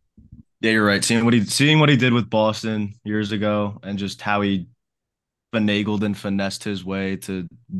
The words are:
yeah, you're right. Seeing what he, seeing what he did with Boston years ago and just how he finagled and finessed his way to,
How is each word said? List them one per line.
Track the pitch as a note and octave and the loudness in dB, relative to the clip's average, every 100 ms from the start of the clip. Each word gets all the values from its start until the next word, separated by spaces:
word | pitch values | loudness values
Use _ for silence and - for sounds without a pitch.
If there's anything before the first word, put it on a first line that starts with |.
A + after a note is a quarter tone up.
| _ _ - - - _ | _ _ -20 -20 -20 _
yeah, | A2+ | 0
you're | A2 G#2 | 4 4
right. | G2 | 2
Seeing | - A#2 | 2 2
what | A#2 | 4
he, | A#2 | 2
seeing | G2 - C#3+ D#3 | 2 2 4 6
what | D3 | 6
he | C3+ | 4
did | B2+ | 4
with | A#2+ G#2 | 2 0
Boston | A2 A2 G#2+ A2+ G#2+ G2+ - | 0 0 0 -4 -4 -6 -8
years | G#2+ G#2+ G#2 | -6 -4 -2
ago | G#2+ G#2 G#2 G#2 G2+ | -2 -2 -2 -2 -6
and | F#2+ G2+ | -8 -6
just | G2 - | -6 -6
how | G#2 G#2 | -2 0
he | G2+ G2 F2 _ _ _ _ _ _ _ _ | 0 -2 -4 _ _ _ _ _ _ _ _
finagled | A2+ G#2+ G#2 G#2+ G#2 | -2 0 0 0 -2
and | G#2 G2+ | -2 -4
finessed | G#2 G2 G2 - | -4 -4 -4 -6
his | G#2+ G2 | -8 -8
way | F2+ G2 F#2+ F#2+ | -6 -6 -4 -6
to, | - F#2+ E2+ - - | -6 -8 -8 -14 -12